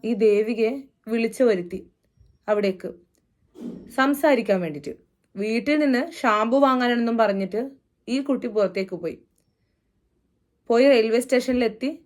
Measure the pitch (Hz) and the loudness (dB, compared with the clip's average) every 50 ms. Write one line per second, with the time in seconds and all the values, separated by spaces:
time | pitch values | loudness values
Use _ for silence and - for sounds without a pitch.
0 | - 220 240 196 226 214 208 202 220 214 240 214 226 220 262 277 269 - _ _ | -6 -4 -2 2 4 4 4 4 2 0 -2 -2 -2 -2 -2 -4 -12 -16 _ _
1 | - 220 220 233 226 226 226 - 262 240 208 180 175 175 - 185 - - _ _ | -10 -4 -4 -2 -2 -2 0 2 2 2 2 2 -2 -6 -10 -14 -14 -16 _ _
2 | _ _ _ _ _ _ _ _ - - 214 208 202 196 190 185 - 175 - - | _ _ _ _ _ _ _ _ -4 -2 -2 0 0 0 -2 -2 -8 -14 -14 -14
3 | _ _ _ _ _ _ _ _ _ _ _ - - - - - - - - - | _ _ _ _ _ _ _ _ _ _ _ -14 -14 -14 -14 -14 -18 -10 -2 0
4 | 262 277 285 277 - 311 277 233 220 196 202 185 180 160 147 147 143 - - - | 0 0 0 2 2 2 2 2 2 0 0 0 0 -4 -8 -8 -12 -12 -14 -14
5 | _ _ _ _ _ _ - 190 202 220 220 233 202 - 294 302 302 285 254 240 | _ _ _ _ _ _ -10 -6 -4 -2 -2 -2 0 0 0 2 2 2 2 0
6 | 285 339 - - - 240 214 214 214 233 240 277 277 269 262 254 247 240 240 233 | -2 -4 -6 -2 0 2 2 2 2 2 2 4 4 4 2 2 2 0 0 0
7 | 233 233 233 226 220 208 196 196 196 185 190 214 254 277 277 _ _ _ _ _ | 0 0 2 2 2 2 2 -2 -4 -4 -4 -6 -6 -6 -10 _ _ _ _ _
8 | - - 240 269 277 277 269 240 202 240 208 214 202 185 180 196 190 190 - 175 | -10 -6 -4 -4 -2 -2 -4 -4 -4 -4 -2 0 0 0 0 -4 -6 -6 -8 -10
9 | 175 165 - - _ _ _ _ _ _ _ _ _ _ _ _ _ _ _ _ | -8 -10 -10 -12 _ _ _ _ _ _ _ _ _ _ _ _ _ _ _ _
10 | _ _ _ _ _ _ _ _ _ _ _ _ _ - 233 233 262 277 277 240 | _ _ _ _ _ _ _ _ _ _ _ _ _ 0 2 4 6 6 6 6
11 | 220 226 220 240 247 262 269 247 254 262 254 247 247 220 214 - - 269 330 330 | 4 2 2 0 0 2 0 0 0 0 -2 0 0 -2 -2 -4 -6 -6 -6 -8
12 | _ | _